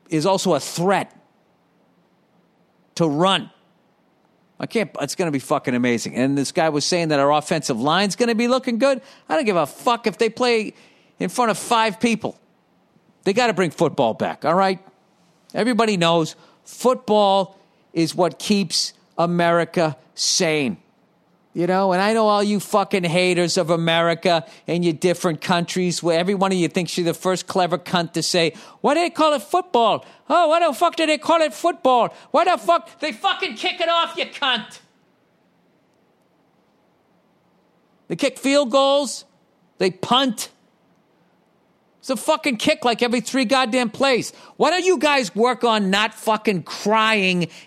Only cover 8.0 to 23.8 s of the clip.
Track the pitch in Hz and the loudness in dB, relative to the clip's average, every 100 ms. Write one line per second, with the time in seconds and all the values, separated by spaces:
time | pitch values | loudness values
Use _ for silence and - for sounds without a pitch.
8 | 202 - 240 226 240 254 254 226 277 262 | 0 0 -2 0 0 0 -2 0 0 0
9 | - - - 311 226 180 - - 254 233 | -6 -18 -4 -2 0 0 0 -2 -2 0
10 | 226 175 226 220 247 233 202 - - _ | -2 -2 -2 0 0 0 -2 -10 -20 _
11 | _ - 180 - 233 190 - 233 220 185 | _ -8 -6 0 0 0 0 2 0 0
12 | 240 220 120 - _ _ _ _ _ _ | 0 0 -4 -10 _ _ _ _ _ _
13 | _ _ - 202 240 180 175 - 160 - | _ _ -2 0 2 2 0 0 0 2
14 | 117 107 92 80 143 175 190 185 - _ | 0 0 -4 -4 0 2 2 -2 -10 _
15 | _ _ _ _ _ - 220 214 220 196 | _ _ _ _ _ -4 0 2 2 2
16 | 170 170 156 - - _ - - 240 254 | 2 2 0 -6 -20 _ -20 -2 0 0
17 | - 208 202 196 185 - _ _ _ - | 0 2 4 2 0 -8 _ _ _ -4
18 | 156 165 175 - - 202 165 - - - | -2 0 -2 -2 0 0 0 -4 -6 -10
19 | _ - 175 175 170 170 165 185 160 147 | _ -2 0 2 2 2 0 0 -2 -2
20 | _ - - - 180 156 131 127 _ _ | _ -6 -2 0 0 0 -2 -4 _ _
21 | _ _ _ _ _ 160 175 185 196 180 | _ _ _ _ _ -4 0 0 2 2
22 | 202 226 214 208 208 208 - 208 190 202 | 0 2 2 2 0 -2 0 -2 0 -2
23 | 175 170 180 175 170 190 165 170 | 0 0 2 2 0 0 0 0